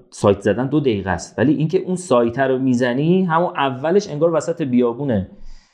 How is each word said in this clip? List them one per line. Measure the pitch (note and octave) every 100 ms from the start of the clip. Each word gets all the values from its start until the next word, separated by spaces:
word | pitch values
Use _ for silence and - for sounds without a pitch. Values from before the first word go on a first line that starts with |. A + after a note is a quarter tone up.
| -
سایت | - G#2+ G2
زدن | A2 G2 C3+
دو | D3+
دقیقه | C3+ G#2 F#2+
است، | F2 - -
ولی | B2
اینکه | D3 D#3 C#3+
اون | - F3+
سایت | - B2 A#2 A#2+
رو | C3+ C3
می‌زنی، | C3 B2 B2+ A#2+ D3+ F#3
همون | F#3+ D#3+ F3 -
اولش | C#3 B2+ D3 G3 G3
انگار | D3 E3+ D#3+
وسط | D3 E3+
بیابونه، | D3+ B2 A#2+ A#2 C#3+ G#2+ F#2 - - - _